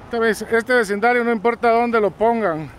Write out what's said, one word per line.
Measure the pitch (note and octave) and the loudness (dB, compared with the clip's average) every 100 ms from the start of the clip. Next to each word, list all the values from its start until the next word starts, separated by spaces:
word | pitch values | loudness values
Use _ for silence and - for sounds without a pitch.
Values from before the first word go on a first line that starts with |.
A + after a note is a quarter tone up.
Este | - A#3 | -8 -2
vec-, | A3+ G3+ G#3+ | -2 -2 -2
este | A3+ A3+ B3 | -2 0 0
vecindario, | G3+ G3+ A3+ B3 | 0 0 0 2
no | A#3 | 0
importa | A#3 G3+ A#3 A#3 | 0 0 0 2
dónde | A3+ A#3+ A3+ | 2 2 0
lo | G3+ | 0
pongan | - A3 A#3 G3+ D#3+ D3+ | 0 0 2 -2 -4 -8